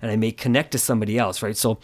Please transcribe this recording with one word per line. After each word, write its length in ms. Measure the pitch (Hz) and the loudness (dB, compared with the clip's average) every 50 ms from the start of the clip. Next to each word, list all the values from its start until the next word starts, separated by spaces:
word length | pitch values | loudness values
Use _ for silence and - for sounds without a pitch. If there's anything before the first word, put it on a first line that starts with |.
and 100 | - 113 | -6 -2
I 60 | 107 | 0
may 160 | 110 110 113 | 2 0 0
connect 400 | 107 - - 127 120 139 156 - | -2 -2 0 2 2 2 2 0
to 60 | - 120 | -2 -2
somebody 400 | - - 127 110 107 104 110 123 | 0 0 0 0 0 0 0 0
else, 240 | 117 95 92 - | 0 0 -2 -4
right? 140 | 113 104 107 | -4 -4 -2
So 220 | - - 113 110 - | 0 0 0 0 -2